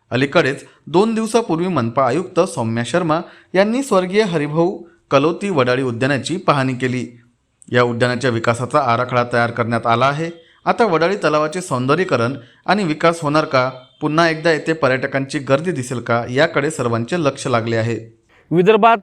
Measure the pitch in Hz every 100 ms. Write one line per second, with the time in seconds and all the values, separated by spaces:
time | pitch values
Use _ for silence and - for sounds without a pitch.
0 | - 120 139 175 131 135 - _ - 160
1 | 220 226 220 233 233 160 180 160 113 127
2 | 131 143 185 - 185 147 113 113 117 170
3 | 175 156 170 - _ 180 208 240 277 190
4 | 185 202 220 170 147 156 170 214 - _
5 | - 139 151 175 202 160 123 127 131 117
6 | 131 139 - 175 - 143 131 123 127 123
7 | 117 - _ _ _ _ - 120 123 117
8 | 123 123 135 113 120 117 123 151 131 120
9 | 120 123 123 123 117 117 113 117 117 117
10 | 135 143 165 170 _ _ 170 190 226 160
11 | 170 202 156 151 151 170 - 127 127 151
12 | 185 127 117 135 - _ - 196 180 151
13 | 165 170 147 151 151 135 127 127 - -
14 | 151 156 170 156 165 151 160 160 131 127
15 | 135 139 135 147 127 139 175 151 123 123
16 | 117 117 117 123 170 160 143 156 120 113
17 | 117 175 143 - 139 120 113 113 113 113
18 | - _ _ _ - 160 185 220 226 226